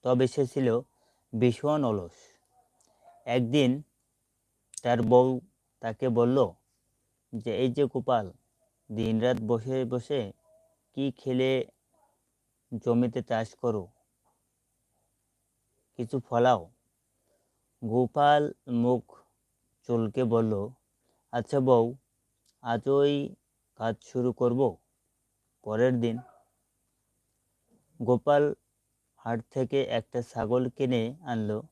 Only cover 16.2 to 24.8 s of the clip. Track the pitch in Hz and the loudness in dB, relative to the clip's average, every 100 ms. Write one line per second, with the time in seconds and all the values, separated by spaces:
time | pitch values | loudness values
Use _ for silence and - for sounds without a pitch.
16.2 | - 120 123 113 82 _ _ _ _ _ | -2 2 4 2 -2 _ _ _ _ _
17.2 | _ _ _ _ _ _ 117 117 123 147 | _ _ _ _ _ _ -2 0 0 2
18.2 | 143 147 147 - - 120 120 123 - - | 4 4 2 -6 -6 0 2 0 -2 -20
19.2 | _ _ _ _ _ _ - 120 113 120 | _ _ _ _ _ _ -4 -2 -2 -2
20.2 | 123 113 113 104 104 127 _ _ _ _ | 0 2 0 -2 -6 -12 _ _ _ _
21.2 | _ 120 113 143 131 120 117 131 _ _ | _ -8 -2 0 4 4 4 -4 _ _
22.2 | _ _ _ _ 120 117 135 139 143 143 | _ _ _ _ -6 -4 0 2 2 0
23.2 | 143 - _ _ _ _ 113 107 - 127 | -6 -12 _ _ _ _ -6 -6 -8 -4
24.2 | 123 113 123 123 131 90 | -4 0 -2 0 -2 -2